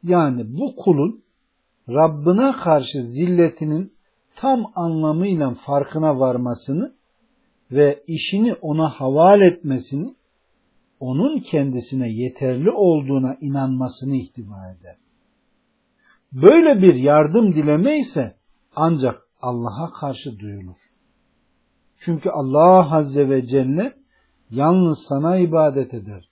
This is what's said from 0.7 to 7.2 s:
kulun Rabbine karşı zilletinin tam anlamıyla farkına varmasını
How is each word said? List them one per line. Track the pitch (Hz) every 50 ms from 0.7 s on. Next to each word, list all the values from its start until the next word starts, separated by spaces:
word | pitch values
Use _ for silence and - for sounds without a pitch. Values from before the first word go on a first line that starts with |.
| -
kulun | - - 202 170 143 139 185 226 - _ _ _ _ _ _ _ _ _ _ _ _ _ -
Rabbine | 117 139 160 160 156 147 147 165 180 208 254 277 254 - -
karşı | 175 160 147 131 - - 143 123
zilletinin | 117 120 135 175 180 180 175 170 160 160 - 160 151 151 160 190 190 _ _ _ _ _ _ _ _ _
tam | - - 269 269 247 214 - _
anlamıyla | - 175 170 165 160 156 156 151 160 185 202 190 160 147 131 120
farkına | 120 - - 143 143 143 - - 156 156 156 147 127
varmasını | 131 127 127 123 123 123 120 - - - 135 160 226 - _ _ _ _ _ _